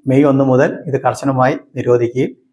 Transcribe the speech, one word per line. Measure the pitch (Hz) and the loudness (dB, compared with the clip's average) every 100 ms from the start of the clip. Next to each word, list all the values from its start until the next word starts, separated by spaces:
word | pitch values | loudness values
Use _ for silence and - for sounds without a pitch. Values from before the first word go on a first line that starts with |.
| 131 | 0
മെയ് | 135 143 | 2 4
ഒന്ന് | 135 135 | 2 2
മുതൽ | 127 165 - 156 | 2 0 -2 -6
ഇത് | 127 123 | -4 -2
കർശനമായി | - 143 131 127 156 - 127 | -2 -2 0 0 -2 -8 -6
നിരോധിക്കുകയും | 120 120 117 127 151 - _ | 0 0 0 -2 -4 -8 _